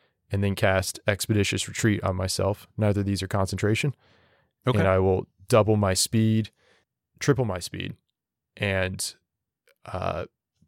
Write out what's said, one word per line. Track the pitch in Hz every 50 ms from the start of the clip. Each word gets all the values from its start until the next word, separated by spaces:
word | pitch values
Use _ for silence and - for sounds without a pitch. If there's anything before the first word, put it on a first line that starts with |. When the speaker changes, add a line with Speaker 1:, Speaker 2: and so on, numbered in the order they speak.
| _ _ _ _ _ _
Speaker 1:
and | - 98
then | 101 101 98
cast | - - 98 95 95 95 - - - -
Expeditious | - 101 - - - 107 104 98 - - 98 - -
Retreat | - - - 113 98 82
on | - 95 92
myself. | 90 92 92 - - 95 95 107 - - - _
Neither | - 107 104 98 101
of | 98
these | 98 101 90
are | 95 -
concentration. | - 101 98 - - 95 - 104 110 - - 143 - _ _ _ _ _ _ _ _ _ _ _ _ _ -
Speaker 2:
Okay. | 127 120 101
Speaker 1:
And | 95 95
I | 95 95
will | 95 95 92 92 - - _ _ 95 -
double | 123 110 101 107 107
my | 104 104 95 92
speed, | - - - - 113 110 110 110 110 110 - _ _ _ _ _ _ _ _ _ _ _ _ _ -
triple | - - 131 117 127
my | 104 92 92
speed, | - - - 95 92 - - - _ _ _ _ _ _ _ _ _ _ -
and, | - 104 101 95 95 92 92 95 95 - - - _ _ _ _ _ _ _ _ _ _ _ _ _ -
uh, | - 95 90 92 90 87 85 - - _ _ _ _ _ _ _